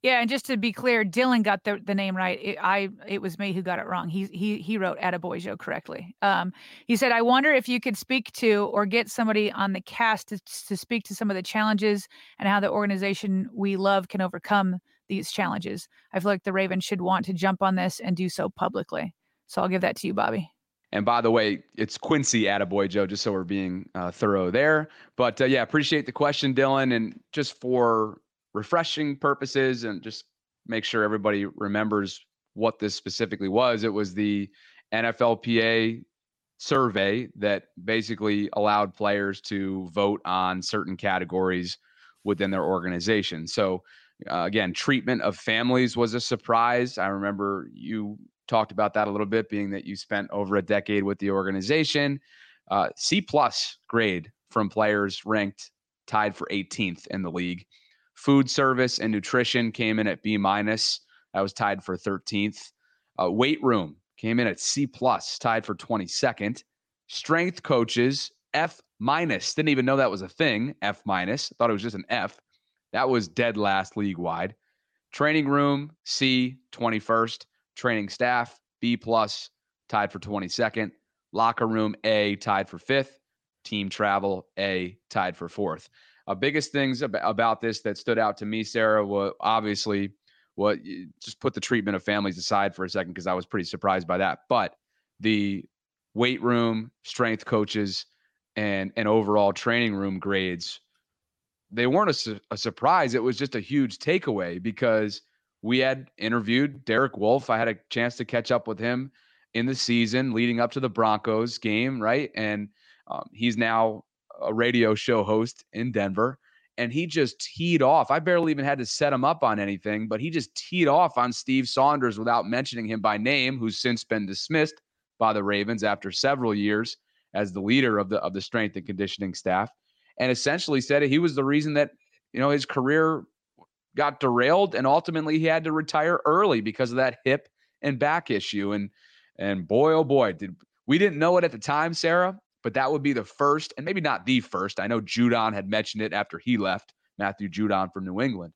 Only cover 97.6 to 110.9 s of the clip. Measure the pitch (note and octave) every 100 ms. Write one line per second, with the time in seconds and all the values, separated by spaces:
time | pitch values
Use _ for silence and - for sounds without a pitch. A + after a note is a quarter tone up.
97.6 | G#2 A2 G2+ F#2 - _ _ _ _ -
98.6 | G#2 G2 F#2+ - G#2 A2 G#2 G#2 G2+ G2
99.6 | - A#2 A#2 G2 G2 F#2+ G2 G2 F#2 F2+
100.6 | - - _ _ _ _ _ _ _ _
101.6 | _ G#2+ B2 D#3+ G#3 C3+ A2+ G2+ _ -
102.6 | A#2 - C3+ F3+ C#3 A#2+ A#2+ A2 C#3 A2+
103.6 | F#2 C#3 B2+ - - F#3 C#3 G2+ F2 F2
104.6 | G#2 G2+ B2 A2 G#2+ G2+ _ _ _ _
105.6 | G#2+ B2+ C3 C3+ - _ A2 A#2+ G#2+ A#2+
106.6 | D3 C#3 B2 A2+ C3+ - G#2 C3+ C3 A2+
107.6 | A#2 G#2+ _ A#2+ A#2+ - A#2+ A#2+ A2+ A#2+
108.6 | - G2+ A#2 B2 C3+ _ _ _ _ A#2
109.6 | A#2+ C3 - A#2+ A2+ B2 C3 A2+ A#2+ A#2
110.6 | A#2+ C#3+ C3